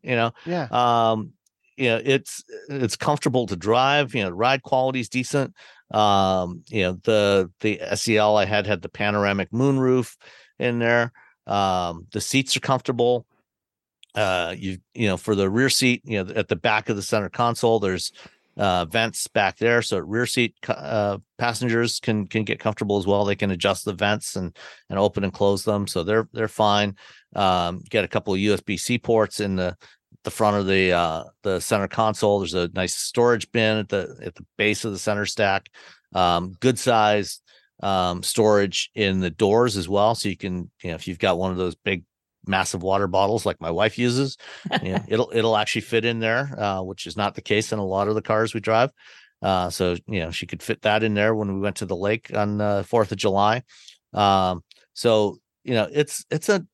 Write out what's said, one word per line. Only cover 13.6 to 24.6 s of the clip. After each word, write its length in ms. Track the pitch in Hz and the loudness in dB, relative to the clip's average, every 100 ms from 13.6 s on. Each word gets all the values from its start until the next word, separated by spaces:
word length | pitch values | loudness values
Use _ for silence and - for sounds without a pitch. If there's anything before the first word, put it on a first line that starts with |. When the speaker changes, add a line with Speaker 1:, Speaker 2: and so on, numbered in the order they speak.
| _ _ _ _ _ | _ _ _ _ _
Speaker 1:
Uh, 400 | - 101 92 85 95 | -2 0 0 -2 -6
you, 220 | 95 92 _ | -8 -8 _
you 120 | - 110 | -2 0
know, 80 | 90 | 0
for 180 | - | 0
the 140 | 101 98 | 0 2
rear 200 | 110 131 | 2 2
seat, 320 | - 131 120 | 4 2 2
you 180 | - 107 | -2 -6
know, 100 | 92 | -4
at 140 | 113 101 | -4 -2
the 80 | 90 | 0
back 320 | 120 107 107 | 2 0 0
of 80 | 101 | -4
the 60 | |
center 260 | 98 110 98 | 0 -2 -2
console, 500 | - 120 113 120 113 | 0 0 2 2 2
there's 320 | 98 90 - - - _ _ - | 0 -2 -6 -12 -20 _ _ -2
uh, 240 | 98 90 | 0 0
vents 420 | 82 113 113 - - | 0 0 -2 -4 -2
back 300 | 113 98 - | 0 0 0
there, 240 | 113 120 | 2 2
so 140 | 113 98 | 0 -4
rear 280 | 78 110 120 | -2 -2 -2
seat 280 | - 117 _ | 0 -2 _
cu-, 120 | - | -8
uh, 440 | - 147 113 101 98 _ - | -6 -4 -2 -2 -4 _ -4
passengers 600 | 120 113 123 117 117 - | -4 -2 -2 0 0 -2
can, 280 | - 107 95 | -2 -2 -2
can 160 | 110 | -4
get 160 | 107 113 | -4 -2
comfortable 380 | 110 104 104 101 | -4 -4 -2 0
as 80 | 92 | 2
well. 180 | 101 | 2
They 100 | 101 | 2
can 160 | 98 101 | 0 -2
adjust 340 | 90 101 95 - | 0 0 0 -4
the 80 | |
vents 420 | 90 104 104 - 101 | -2 -2 -2 -4 -8
and, 180 | 90 - | -8 -10